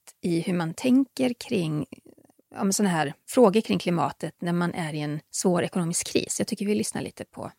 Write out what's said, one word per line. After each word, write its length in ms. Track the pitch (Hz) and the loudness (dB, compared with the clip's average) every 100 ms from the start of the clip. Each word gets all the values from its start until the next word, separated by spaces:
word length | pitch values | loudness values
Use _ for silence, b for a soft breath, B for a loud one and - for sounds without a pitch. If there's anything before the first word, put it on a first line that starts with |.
| - - | -20 -8
i 180 | 185 165 | -2 0
hur 120 | 175 | 0
man 200 | 175 165 | -2 -2
tänker 600 | 175 254 254 269 - 254 | -2 4 4 4 0 -4
kring, 520 | 247 - 220 160 151 - - - - - _ _ - | -4 -4 -2 0 -2 -4 -10 -20 -20 -20 _ _ -4
ja, 80 | |
men 100 | 196 | -2
såna 160 | 196 202 | 2 2
här 240 | 170 143 - - | 2 0 -4 -2
frågor 320 | - 226 214 | 6 6 6
kring 180 | - 190 | 2 0
klimatet 540 | - 175 139 - 156 - | 0 0 0 -2 -10 -6
när 120 | 175 | -2
man 200 | 175 175 | 0 0
är 200 | - 160 | -2 -4
i 60 | 151 | -4
en 180 | 147 147 - | -4 -6 -8
svår 320 | - 196 175 | -2 2 2
ekonomisk 440 | 151 196 170 175 - | 0 -2 -2 -2 -2
kris. 280 | - - - | -4 -4 -4
Jag 80 | 202 | -4
tycker 180 | 214 202 | -4 -2
vi 100 | 214 | -2
lyssnar 260 | 220 - | -2 -6
lite 240 | - - - | -8 -10 -14
på 260 | - - | -12 -14